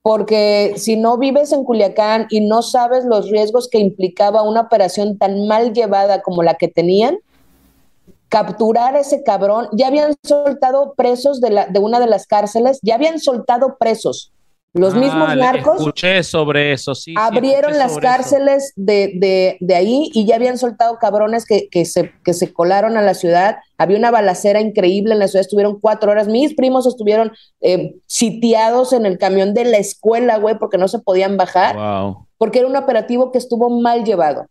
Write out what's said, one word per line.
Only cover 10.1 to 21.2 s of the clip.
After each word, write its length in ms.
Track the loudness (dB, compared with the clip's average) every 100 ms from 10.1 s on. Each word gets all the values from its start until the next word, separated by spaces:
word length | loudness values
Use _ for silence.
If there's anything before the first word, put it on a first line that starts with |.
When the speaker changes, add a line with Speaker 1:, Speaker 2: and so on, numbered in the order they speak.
| -4
Speaker 1:
soltado 680 | 0 0 0 0 0 0 -2 -2
presos 440 | 0 0 0 0
de 120 | 0
la, 160 | 0 0
de 120 | 0
una 200 | 2 2
de 80 | 2
las 180 | 0 0
cárceles, 540 | -2 0 0 0 0
ya 140 | 0 0
habían 240 | 0 0
soltado 580 | -4 -2 -2 0 0 0
presos. 520 | -2 -2 -4 -6 -14 _ _ _ _ 0
Los 200 | 2 2
Speaker 2:
Ah, 20 |
Speaker 1:
mismos 380 | 0 2 0 2
Speaker 2:
le-, 60 |
Speaker 1:
narcos 320 | 0 2 0 0
Speaker 2:
escuché 420 | -2 -2 0 0
sobre 500 | 0 -2 0 0 0
eso, 220 | -2 -4 -10
sí, 160 | -8
sí, 40 | -2
Speaker 1:
abrieron 580 | 0 0 0 0 0
Speaker 2:
escuché 40 | 0
Speaker 1:
las 140 | -2
Speaker 2:
sobre 140 | 0 0
eso. 80 | 0
Speaker 1:
cárceles 560 | 0 2 2 0 -2 -6
de, 360 | 0 2 0 0
de, 400 | 0 2 0 -2
de 160 | 0 2
ahí 340 | 2 0 0 0
y 100 | 2
ya 80 | 2
habían 200 | 0 -2
soltado 400 | -6 0 -2 0
cabrones 480 | -2 0